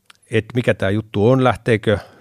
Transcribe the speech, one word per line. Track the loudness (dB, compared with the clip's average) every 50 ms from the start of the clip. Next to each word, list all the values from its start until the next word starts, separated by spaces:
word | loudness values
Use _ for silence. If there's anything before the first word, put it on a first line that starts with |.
| _ _ -20 _ _ _
että | -2 -2 -2 -2 -6
mikä | -4 -2 -2 -2
tää | -2 -2 -2
juttu | -2 -4 -6 -6 -2 0 2 2
on, | 4 4 2
lähteekö, | 0 0 -2 -2 -2 -2 0 0 0 0 0 -2 -12 -20 -20